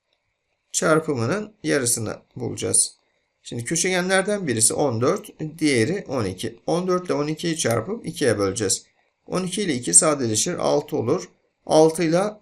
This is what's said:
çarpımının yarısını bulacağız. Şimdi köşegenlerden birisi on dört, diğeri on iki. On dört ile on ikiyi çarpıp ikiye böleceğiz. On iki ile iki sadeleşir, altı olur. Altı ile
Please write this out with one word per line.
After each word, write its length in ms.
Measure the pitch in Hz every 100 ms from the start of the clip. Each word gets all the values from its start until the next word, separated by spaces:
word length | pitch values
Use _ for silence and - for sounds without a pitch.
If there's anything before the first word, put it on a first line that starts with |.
| _ _ _ _ _ _ _
çarpımının 800 | - 180 156 156 131 117 190 214 _
yarısını 540 | 151 151 120 117 104 - _ -
bulacağız. 600 | 113 104 101 - - - _ _ _ _
Şimdi 220 | - 127
köşegenlerden 800 | 117 165 185 185 180 190 190 208 170
birisi 280 | 110 107
on 260 | - 143 113
dört, 300 | 127 202 - - 156 151
diğeri 460 | 156 127 110 196 -
on 160 | 135
iki. 360 | 98 92 - - -
On 220 | 170 185
dört 180 | 180 180
ile 80 |
on 120 | 139 147
ikiyi 300 | 156 175 156
çarpıp 500 | 120 117 113 226 -
ikiye 320 | - 135 101
böleceğiz. 480 | 98 95 98 - - _ _ _ -
On 160 | 175
iki 200 | 185 185
ile 120 | 196
iki 200 | 123 120
sadeleşir, 600 | 170 165 143 117 107 175
altı 420 | - 147 147 147 143
olur. 320 | 113 175 175 _ _ _ -
Altı 360 | 156 160 160
ile 200 | 165 170 208 214